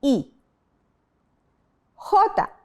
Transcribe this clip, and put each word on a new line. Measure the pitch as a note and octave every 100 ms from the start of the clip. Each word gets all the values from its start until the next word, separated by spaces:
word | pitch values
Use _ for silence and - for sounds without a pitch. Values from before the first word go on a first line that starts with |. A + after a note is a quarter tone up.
I. | C#4+ A#3+ - _ _ _ _ _ _ _ _ _ _ _ _ _ _ _ _ _ -
J. | G4+ G4+ - - -